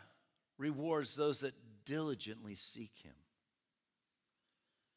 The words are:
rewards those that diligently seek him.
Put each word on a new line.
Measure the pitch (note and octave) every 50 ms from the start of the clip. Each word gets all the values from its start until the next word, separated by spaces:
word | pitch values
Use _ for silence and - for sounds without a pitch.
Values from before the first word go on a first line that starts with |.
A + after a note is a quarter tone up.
| - - - - _ _ _ _ _ _ _ -
rewards | C3+ D#3 D3 C3+ D3+ E3 D#3+ D3+ C#3 - -
those | C#3+ D3 D3 C3+ -
that | C#3 D3+ - - A#2+ A2+ G#2+ G2+ -
diligently | - C#3+ D#3 D#3 D3+ C3 G2 - G#2+ A2 A2+ A2+ G#2 G2+
seek | - - - - A#2 A2+ G#2 - - -
him. | D2 C2 D2+ - _ _ _ _ _ _ _ _ _ _ _ _ _ _ _ _ _ _ _ _ _ _ _ _ _ _ _ _ _ _ _ _ _ _